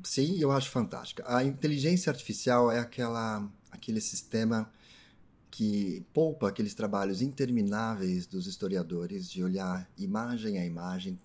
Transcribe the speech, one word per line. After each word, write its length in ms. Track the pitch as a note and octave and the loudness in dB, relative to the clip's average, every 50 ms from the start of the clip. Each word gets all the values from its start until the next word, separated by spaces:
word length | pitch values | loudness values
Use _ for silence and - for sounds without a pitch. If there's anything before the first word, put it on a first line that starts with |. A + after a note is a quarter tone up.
| - | -10
Sim, 360 | - - - C3+ D#3 F#3+ F#3 | -4 0 2 2 2 4 4
eu 120 | D#3 C#3 | 4 4
acho 180 | C#3 C3+ C3 - | 4 2 2 0
fantástica. 540 | - C3 A2+ - - A#2+ A#2 - - - - - | 0 0 0 0 -2 -8 -10 -10 -12 -10 -4 0
A 160 | A#2+ B2 C3 | 2 2 2
inteligência 680 | C#3 C#3 C#3 - D3+ D3+ C#3+ C3 D#3 F3+ F3+ F3+ - | 2 0 0 0 0 0 2 2 4 4 4 4 2
artificial 600 | C#3 - - - G#2+ - - C3 B2 B2 A#2+ A#2+ | -2 -2 -2 -6 -6 -2 2 4 6 6 6 6
é 80 | A2+ A#2+ | 4 2
aquela, 680 | A#2+ A#2+ - - B2 A#2 A#2 A#2 A2+ A2+ A2 G#2 G#2 G2+ G2+ - - - | 0 -2 -4 -4 -2 -2 -2 -2 -2 -2 -2 -2 -4 -6 -10 -14 -20 -20
aquele 280 | - - - - A2 A2 | -20 -12 -6 -4 -2 -2
sistema 720 | G#2+ - - - - - - A2+ A2 A2+ A#2 A2 A2 A2 - - - - - - - - - - - - - _ _ - | -2 -4 -4 -6 -6 -2 0 2 2 4 4 2 0 -2 -6 -18 -20 -20 -20 -20 -20 -20 -20 -20 -20 -20 -20 _ _ -12
que 560 | - - A2+ G#2+ G2+ G2+ G2+ F#2+ F2 - - - - | -4 0 0 2 2 2 2 0 -2 -4 -6 -2 2
poupa 360 | D3 D#3+ D#3+ D#3 - B2 G2 | 2 4 4 2 2 0 0
aqueles 260 | G2 - A2 G#2 - | 0 0 -2 -2 -2
trabalhos 460 | - A2 G#2 G2+ G2+ G2 G2 G2 F#2 | -2 -2 0 2 2 2 2 0 0
intermináveis 1040 | B2 C#3 C3+ - C#3 B2 B2 A#2 G#2 G2+ G#2 G#2+ A2+ A2+ A2+ G2+ F#2+ F#2 F#2 F2+ F2 - | 0 -2 0 0 0 2 2 2 2 2 2 0 0 -2 -2 -2 0 0 0 0 -2 -4
dos 180 | - F#2+ F2 | -6 -6 -6
historiadores 840 | F#2+ F2+ - - F#2+ G2 F#2 E2+ D#2+ F2 E2+ F2 F2 G2 G2 F#2 F2+ | -6 -6 -4 -2 0 0 0 0 -2 -2 -4 -4 -4 -6 -8 -8 -8
de 140 | - F#2 F2+ | -4 -2 0
olhar 460 | F#2 F#2 F#2+ F#2+ F#2 F#2 F#2 F#2 - - - | 0 0 0 0 -2 -2 -4 -6 -8 -10 -8
imagem 640 | G2 F#2 G2+ G#2+ A#2 A#2+ B2 A#2 A2 A2 G2+ F#2+ | -4 -2 -2 -2 -2 -2 -4 -2 -2 -2 -2 -2
a 60 | F2 | -2
imagem, 540 | F2 E2+ E2+ F2 F2+ F#2 F#2 F#2 F#2+ F#2 F2+ - | -2 -4 -6 -6 -6 -6 -6 -6 -6 -8 -10 -12